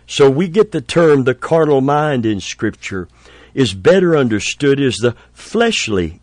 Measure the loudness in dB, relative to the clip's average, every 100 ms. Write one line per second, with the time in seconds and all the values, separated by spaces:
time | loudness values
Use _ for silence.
0 | -8 2 2 2 0 0 0 -2 -4 2
1 | 4 4 2 -4 -2 0 2 2 0 0
2 | -2 -2 -2 -4 -6 -6 -6 -6 -10 -12
3 | -12 _ -20 -20 -8 -2 -2 0 2 4
4 | 4 2 0 -2 -6 -2 0 2 0 -2
5 | -2 -4 _ -20 -6 -2 -2 -2 -2 -2
6 | -4 -6